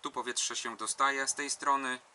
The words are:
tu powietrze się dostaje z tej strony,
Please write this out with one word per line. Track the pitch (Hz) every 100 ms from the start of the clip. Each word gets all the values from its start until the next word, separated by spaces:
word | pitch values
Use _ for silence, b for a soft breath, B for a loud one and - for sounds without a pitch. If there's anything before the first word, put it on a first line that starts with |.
tu | 147
powietrze | 127 123 120 - 117
się | 123 110
dostaje | 107 - 139 139 135
z |
tej | - 143
strony, | - 143 139 131 127 -